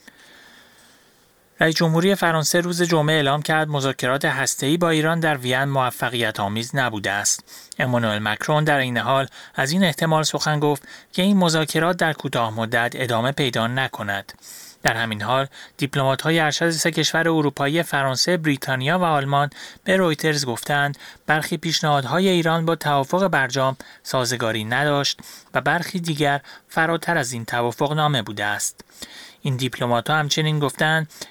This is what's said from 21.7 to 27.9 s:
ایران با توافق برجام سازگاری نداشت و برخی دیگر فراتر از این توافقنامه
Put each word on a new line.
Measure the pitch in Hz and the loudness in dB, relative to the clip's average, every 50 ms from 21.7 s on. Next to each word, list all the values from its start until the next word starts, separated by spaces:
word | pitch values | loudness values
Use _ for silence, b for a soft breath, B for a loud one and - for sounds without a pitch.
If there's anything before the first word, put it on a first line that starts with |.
| 156 - - 156 147 143 131 120 139 175 190 196 | -2 0 2 2 2 2 2 0 0 2 4 4
ایران | 185 175 160 165 160 170 160 | 4 4 2 2 2 2 2
با | 165 165 | 0 0
توافق | 160 - 151 143 139 139 - - 180 196 185 | 0 2 2 2 2 2 2 0 0 2 2
برجام | 165 147 135 123 127 135 131 135 131 B B B B B B | 2 2 0 0 0 0 0 0 0 B B B B B B
سازگاری | - - 135 123 117 127 117 120 113 110 113 107 | -4 -2 0 0 0 -2 -2 -2 -2 -2 -2 -2
نداشت | 107 120 131 143 151 147 143 143 - - - B B B B B B - | -2 0 0 2 2 0 0 0 -2 -4 -6 B B B B B B -4
و | 135 | -2
برخی | 123 143 151 170 165 - - 190 | 0 2 0 0 -2 -4 -6 -6
دیگر | 170 170 156 139 151 143 143 143 B B B B B B | -4 -4 -2 0 0 0 0 -2 B B B B B B
فراتر | - 170 165 160 165 165 - - 170 165 | -2 0 0 0 0 -2 -2 -2 -2 0
از | 135 117 127 | -2 -2 -6
این | 117 113 | -8 -8
توافقنامه | - - 120 120 120 113 - 151 139 | -4 -2 -2 -2 -2 -2 -2 -2 -2